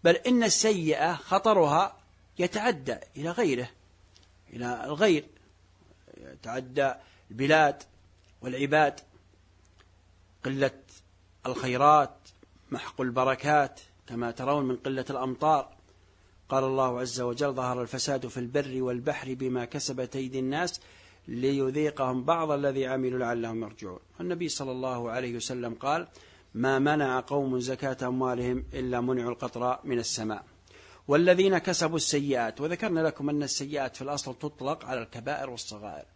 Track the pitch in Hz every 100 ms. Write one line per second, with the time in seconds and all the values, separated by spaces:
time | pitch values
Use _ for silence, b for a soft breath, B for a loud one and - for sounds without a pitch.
0 | 170 170 247 247 226 - 220 202 156 147
1 | 160 160 - 190 220 202 156 151 196 -
2 | _ _ _ - 175 214 226 170 131 117
3 | - 127 156 170 202 123 123 - _ _
4 | _ _ _ _ _ 117 123 123 - 151
5 | 208 156 - - _ _ _ _ _ _
6 | _ - 65 67 113 123 127 131 139 123
7 | B B B 110 139 156 147 - - _
8 | _ _ _ _ 123 127 139 151 147 143
9 | - - _ _ _ _ _ _ _ _
10 | _ _ _ _ 131 135 135 - - -
11 | _ _ _ _ 131 123 131 123 143 151
12 | 139 - - _ - _ _ 131 - -
13 | 127 120 131 131 143 151 135 - - _
14 | - 117 120 117 131 147 135 123 139 131
15 | 127 135 131 123 156 151 - - _ b
16 | b b b b _ 135 135 135 131 123
17 | 127 120 123 120 143 127 127 123 117 131
18 | - 135 117 127 120 139 139 131 127 123
19 | 135 143 131 127 131 127 120 147 139 131
20 | 127 135 131 131 131 143 175 - B B
21 | B B - 117 131 139 131 139 151 143
22 | 131 127 131 170 160 143 143 135 131 135
23 | 127 127 117 120 113 113 107 110 101 90
24 | _ - 175 170 170 - 135 127 131 123
25 | 120 117 127 117 110 127 120 113 135 156
26 | 175 B B B B 113 131 135 143 151
27 | 139 127 123 143 135 127 123 131 139 131
28 | 127 127 131 123 123 127 - 139 127 123
29 | 123 127 120 120 123 120 123 127 151 120
30 | 117 - 110 104 - _ _ B B B
31 | - 143 180 180 196 185 - 170 165 165
32 | - 147 143 127 117 113 151 175 220 165
33 | 160 - 143 147 143 - 139 147 131 -
34 | 131 143 - 127 117 - 135 - 135 127
35 | 113 123 117 143 135 117 - 107 104 76
36 | -